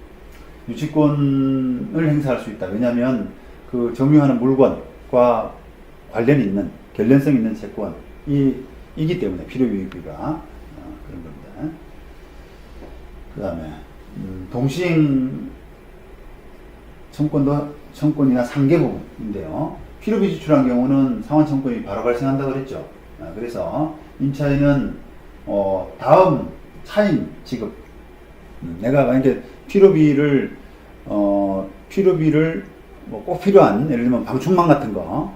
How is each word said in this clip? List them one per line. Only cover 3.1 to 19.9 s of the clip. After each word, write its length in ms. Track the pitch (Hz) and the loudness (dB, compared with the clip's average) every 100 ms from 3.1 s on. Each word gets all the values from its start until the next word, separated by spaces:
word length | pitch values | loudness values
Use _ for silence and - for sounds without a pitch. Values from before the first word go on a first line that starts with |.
| 120 95 - - - - | -2 -4 -12 -20 -20 -8
그 220 | 123 120 117 | -4 -2 0
점유하는 440 | 135 151 139 120 | 4 6 6 4
물건과 1160 | 127 131 123 - - - - 123 123 113 107 - - - - - - | 2 4 4 2 -10 -18 -2 2 4 2 -2 -10 -20 -20 -20 -20 -10
관련 280 | 110 117 147 | -2 2 2
있는, 300 | 101 98 92 - - - | 2 -2 -6 -10 -10 -2
결연성 400 | 110 139 147 131 | 4 4 4 2
있는 200 | 110 107 | 0 -4
채권이 1080 | 104 - 104 - - - - 143 139 120 - - - - | -10 -10 -10 -10 -16 -14 -4 0 0 0 -8 -18 -16 -6
이기 220 | 156 180 | -4 -2
때문에 260 | 101 87 - | -4 -6 -8
필요유익비가, 680 | 131 123 98 92 90 - | -2 -2 -2 -6 -12 -14
어, 300 | - 123 160 - - - - - - - | -10 -8 -8 -12 -20 -20 -20 -18 -18 -18
그런 160 | - | -16
겁니다. 560 | - 69 - - 151 165 - - - - - - - - - - - - - - - - | -16 -18 -20 -12 -12 -12 -18 -20 -20 -20 -20 -20 -20 -20 -20 -20 -18 -18 -18 -20 -18 -10
그 60 | |
다음에, 320 | 95 85 78 76 - - - 98 | -8 -8 -10 -14 -18 -20 -18 -14
음, 320 | 98 92 90 | -12 -12 -10
동시행 1000 | 123 139 165 175 160 147 135 131 - - - - - - - - - - - - - - - - - - | -4 -2 -2 0 2 4 2 -2 -6 -12 -16 -20 -20 -20 -20 -20 -20 -20 -20 -20 -20 -20 -20 -20 -20 -14
청권도, 640 | - 147 147 139 147 - - - | -4 -2 0 0 0 -4 -10 -20
청권이나 500 | - 151 151 135 123 | -4 -2 2 2 2
상계 360 | 123 143 135 165 | 0 2 4 4
부분인데요. 1000 | 131 95 - - 107 98 - 110 160 - - | 2 -2 -12 -12 -10 -8 -8 -6 -6 -8 -16